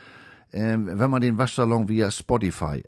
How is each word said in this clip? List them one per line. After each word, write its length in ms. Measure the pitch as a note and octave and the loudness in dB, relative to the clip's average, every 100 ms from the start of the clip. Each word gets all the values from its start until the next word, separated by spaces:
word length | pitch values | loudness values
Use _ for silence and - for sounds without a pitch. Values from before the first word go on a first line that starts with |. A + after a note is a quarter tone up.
| - - - - _ | -20 -20 -20 -20 _
ähm, 340 | G2+ A2 A2 G2 | -4 -2 -2 -2
wenn 240 | G2 C3 | 0 0
man 100 | B2+ | 2
den 160 | B2 A2 | 2 2
Waschsalon 520 | C3 - A#2 A#2 G#2 | 0 0 2 2 2
via 220 | A2 G2+ | 2 0
Spotify 720 | - - A#2+ G2 - D#2 D2 | -2 -2 0 0 -2 -4 -6